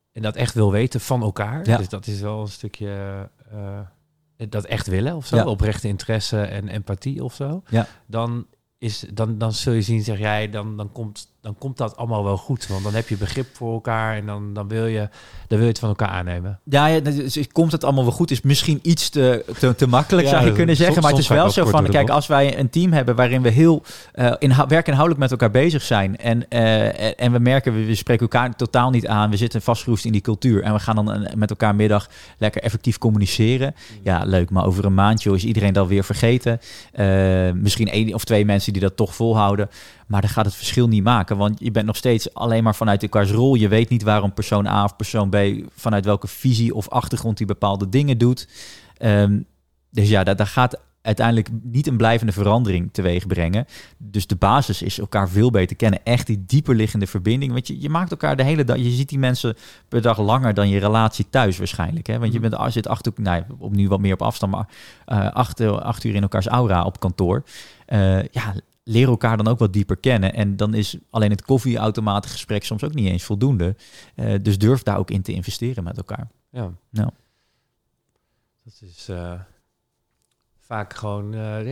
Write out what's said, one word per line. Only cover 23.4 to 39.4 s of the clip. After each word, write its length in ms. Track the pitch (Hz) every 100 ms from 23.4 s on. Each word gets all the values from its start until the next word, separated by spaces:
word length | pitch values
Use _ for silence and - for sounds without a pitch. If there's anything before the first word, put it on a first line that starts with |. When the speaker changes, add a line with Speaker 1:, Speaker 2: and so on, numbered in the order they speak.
Speaker 2:
we 60 | 123
heel, 340 | 117 165 156 - - -
eh, 200 | - 123 -
inhou-, 300 | 143 131 135
werkinhoudelijk 520 | 165 165 139 165 143
met 100 | 131
elkaar 200 | 123 117
bezig 320 | 127 165 156
zijn 340 | - 107 98 -
en, 320 | 120 117 -
eh, 520 | 120 113 110 110 - 110
en, 100 | -
en 160 | 120
we 60 | 120
merken, 360 | 120 135 127
we, 100 | 110
we 100 | 110
spreken 280 | 107 - 117
elkaar 340 | 117 120 123 113
totaal 340 | 120 127 127
niet 160 | 123 -
aan, 240 | 107 107
we 60 | 101
zitten 260 | 120 110
vastgeroest 420 | - 117 - 110
in 80 | 113
die 80 | 104
cultuur 420 | - 104 127 104
en 100 | 104
we 60 | 107
gaan 160 | - 107
dan, 160 | 107
eh, 220 | 104 104
met 160 | 107 104
elkaar 240 | 104 110
middag 340 | 104 107 104 - - - -
lekker 240 | 107 -
effectief 360 | 113 - 120 -
communiceren. 760 | 113 107 98 - 110 127 135
Speaker 1:
Mm. 260 | - - 107
Speaker 2:
Ja, 220 | 95 87
leuk, 260 | 98 92 87
maar 140 | 95
over 200 | 95 92
een 100 | 98
maandje 400 | 95 101 113 104
is 100 | 95
iedereen 280 | 113 104 101
dan 140 | 98 92
weer 180 | 98
vergeten. 560 | - 101 117 127 120 117 - - -
Eh, 140 | - 98 95 95 92 92
misschien 360 | 90 101 104 107
één 260 | 104 110
of 100 | 104
twee 200 | - 107
mensen 220 | 104 101 -
die 100 | 98
dat 140 | 95 -
toch 180 | 107
volhouden. 560 | - 117 110